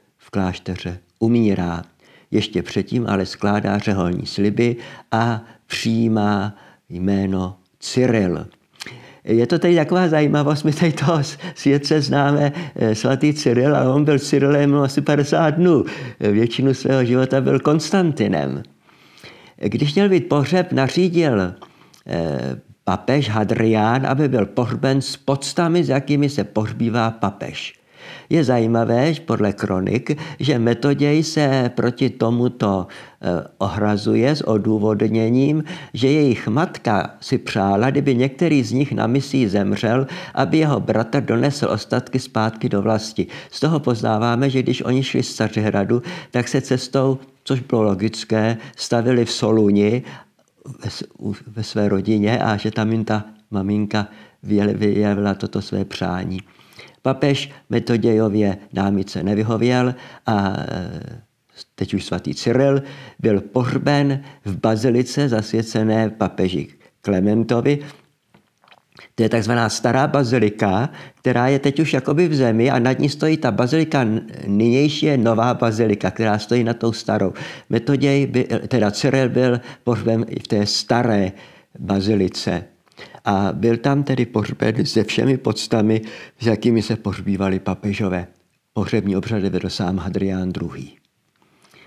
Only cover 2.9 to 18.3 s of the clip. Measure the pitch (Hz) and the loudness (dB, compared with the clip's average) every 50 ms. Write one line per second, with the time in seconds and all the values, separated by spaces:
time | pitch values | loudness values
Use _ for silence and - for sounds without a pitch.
2.9 | - 127 117 104 101 98 92 - - - - 101 101 104 107 104 98 104 - - | -2 -4 -2 0 0 -2 -2 -4 -6 -4 -2 0 0 0 0 0 -2 -2 -2 -2
3.9 | 101 95 87 90 87 90 92 - - - 101 104 101 110 117 120 117 117 - - | 0 0 0 0 -2 -4 -6 -6 -4 0 0 0 2 2 2 0 0 -2 -8 -16
4.9 | - - - - - 113 113 120 117 110 107 - - - _ - - - - 113 | -18 -20 -12 -4 -2 0 0 0 -2 -4 -6 -12 -20 -20 _ -10 -8 -4 -2 0
5.9 | 113 113 117 113 110 110 104 104 104 101 98 107 104 - - - - _ _ - | 0 2 2 2 2 2 2 2 2 0 -2 -4 -6 -10 -20 -20 -20 _ _ -14
6.9 | 87 87 92 98 98 98 98 95 95 92 92 92 98 - _ _ _ _ - - | -8 -4 -2 0 0 0 0 0 0 -2 -2 -4 -6 -12 _ _ _ _ -12 -4
7.9 | - 127 127 123 113 110 101 90 85 78 80 - - _ _ _ _ - - - | 0 2 2 4 4 2 2 2 0 -2 -6 -12 -16 _ _ _ _ -20 -18 -18
8.9 | - - - - - - - - 110 117 120 120 175 165 170 175 175 170 151 147 | -18 -20 -20 -20 -20 -12 -4 0 2 2 2 2 0 2 4 4 4 4 4 2
9.9 | 180 180 185 170 156 151 151 143 147 147 147 143 151 143 - 156 147 - 180 165 | 2 2 2 4 4 4 4 4 2 2 2 2 0 0 0 0 0 2 2 0
10.9 | 147 - 139 139 170 156 139 - - - - 180 - - - 185 139 143 143 - | 2 2 0 2 2 2 0 -2 -6 -12 -14 -14 -10 -2 2 2 2 2 2 2
11.9 | 160 156 143 139 131 143 139 143 143 143 147 143 143 165 175 143 - - 117 110 | 0 2 2 2 2 2 4 4 4 2 2 0 0 -4 -10 -10 -4 -2 0 0
12.9 | 107 - - 127 135 131 139 151 147 147 - 131 120 120 127 143 147 135 131 127 | 0 2 0 0 0 2 2 0 0 2 2 2 2 4 4 4 4 4 4 4
13.9 | 131 143 151 147 147 135 143 - - 139 139 139 143 143 147 143 139 147 139 135 | 4 2 4 4 2 2 2 2 2 2 4 4 4 4 4 4 4 2 2 2
14.9 | 139 - 143 - 147 143 143 139 - 156 165 156 147 160 175 180 170 127 - - | 0 -2 0 2 2 2 2 2 2 2 2 2 2 4 4 4 4 4 2 0
15.9 | - - 139 123 - - - 104 104 104 113 120 - - 127 135 131 131 - 127 | -4 -10 -12 -12 -8 -2 0 2 2 2 2 0 0 0 0 0 0 0 0 0
16.9 | 135 131 127 117 123 127 131 127 131 135 131 135 135 135 - 147 151 160 156 - | 2 2 2 2 2 2 2 2 2 0 2 2 0 2 2 2 0 0 0 0
17.9 | - 196 185 165 143 - 110 104 | 0 0 2 2 0 0 0 0